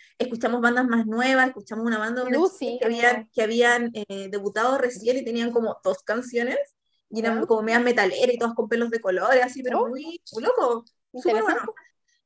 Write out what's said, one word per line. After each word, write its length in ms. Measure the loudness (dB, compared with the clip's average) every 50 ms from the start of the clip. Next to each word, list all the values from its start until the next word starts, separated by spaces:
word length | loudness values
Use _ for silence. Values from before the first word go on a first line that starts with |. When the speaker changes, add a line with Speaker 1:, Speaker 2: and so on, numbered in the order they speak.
| -20 _ _
Speaker 1:
escuchamos 440 | -6 -6 -6 -4 -4 -4 -2 0 2
bandas 260 | 2 2 2 2 0
más 200 | 2 2 0 0
nuevas, 420 | 0 -2 0 0 2 2 2 2 0
escuchamos 360 | -2 -6 -12 -10 -8 -4 -2
una 140 | -2 -2 -2
banda 240 | -2 -4 -4 -4
de 60 | -2 0
una 100 | 0 2
Speaker 2:
Lucy, 400 | 2 2 0 -2 -6 -6 -4 -2
Speaker 1:
chica 100 | 0 0
que 60 | 0
Speaker 2:
eh. 40 | 2
Speaker 1:
habían, 320 | 4 2 2 2 -2 _ -2
que 80 | -2
habían, 480 | 0 2 4 4 4 4 4 2 0 -4 -6
eh, 340 | -8 -8 -8 -8 -10 -8 -6
debutado 480 | -6 -6 -6 -4 -2 0 0 2 2 0
recién 380 | 0 -2 -4 -2 0 0 0
y 80 | 0 0
tenían 260 | -4 -2 -2 -2 0
como 260 | 0 0 0 -2 -4 -4
dos 220 | -2 -2 -2 -2 -2
canciones. 520 | -4 -4 -4 -4 -4 -2 -2 -2 0 -2 -2 -4 -4 _ _ _ _ _ _ _ -10
Y 120 | -6 -2
eran 200 | 0 0 0 0
Speaker 2:
Ya. 60 | 2
Speaker 1:
como 160 | 2 2 2
medias 200 | 2 2 2 2
metaleras 520 | 4 4 4 4 2 2 2 2 2 2 2
y 40 | 2
todas 160 | 0 -2 -2
con 120 | -2 -2 -2
pelos 220 | 0 -2 -2 -2
de 100 | -2 -4
colores, 400 | -2 0 0 0 2 4 4 4 4
así, 180 | 2 -2 -6
pero 180 | -4 -2 0 0 0
Speaker 2:
Oh. 40 | 0
Speaker 1:
muy, 320 | -4 -6 -8 -10 -12 -14 -14 -12
muy 100 | -8 -4
loco. 420 | 0 0 2 2 2 2 0 -2 -6 _ _ _ _ _
Súper 220 | -10 -4 0 0 2
bueno. 120 | 2 2
Speaker 2:
Interesante. 260 | 0 0 -2 -4 -8 -10 -12 -16 _ _ _ _ _ _ _ _